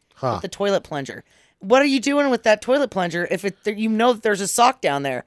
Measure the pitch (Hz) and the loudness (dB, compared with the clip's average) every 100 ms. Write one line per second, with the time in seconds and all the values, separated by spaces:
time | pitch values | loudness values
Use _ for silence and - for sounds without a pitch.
0 | _ _ 131 104 92 - 202 190 - 147 | _ _ -4 -4 -6 -4 -2 -2 -4 -8
1 | 135 101 - _ _ _ 190 254 285 269 | -8 -12 -20 _ _ _ 2 4 4 0
2 | 247 285 285 240 226 214 - 269 262 190 | 0 0 2 2 2 2 2 0 0 -2
3 | 175 170 175 180 202 - 214 208 220 220 | -4 -4 -4 -4 -6 -6 -6 -4 -2 2
4 | 240 233 220 202 196 - 240 262 175 143 | 2 2 0 0 -2 2 2 4 -2 -2
5 | 139 123 | -2 -6